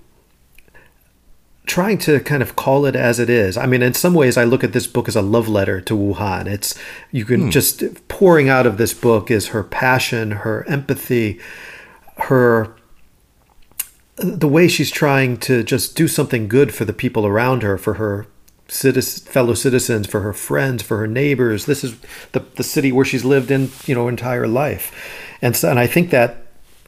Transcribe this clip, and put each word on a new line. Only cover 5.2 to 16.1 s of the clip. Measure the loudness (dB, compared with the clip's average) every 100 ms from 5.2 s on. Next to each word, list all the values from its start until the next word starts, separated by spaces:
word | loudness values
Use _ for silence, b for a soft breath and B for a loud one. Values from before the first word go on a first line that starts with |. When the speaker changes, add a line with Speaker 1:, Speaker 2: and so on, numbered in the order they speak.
Speaker 1:
love | 0 0 2
letter | 0 0 -2
to | -2 -2
Wuhan. | -2 -2 -4 -4 -6
It's, | -6 -8 -10 B B B
you | -6
can | 0 0 2
Speaker 2:
Hmm. |
Speaker 1:
just, | 2 0 -2 -6 -8 -10
pouring | 4 6 6 6
out | 4 2
of | 2
this | -2
book | 0 2 2 2
is | -2 -2
her | -6
passion, | -6 -2 0 0 0 -4 -4
her | -6 -6 -6 -4
empathy, | -6 -4 -6 -2 -2 -2 -6 B B B B B B B -8
her, | 0 4 4 4 0 -10 _ -20 _ _ _ _ _ _ _ -16 -16 _ _ -8
the | -6 -2 2
way | 4 4
she's | 2 -2
trying | 0 2 2 2 -2
to | 0 0
just | 0 -2 -2 -2
do |
something | 0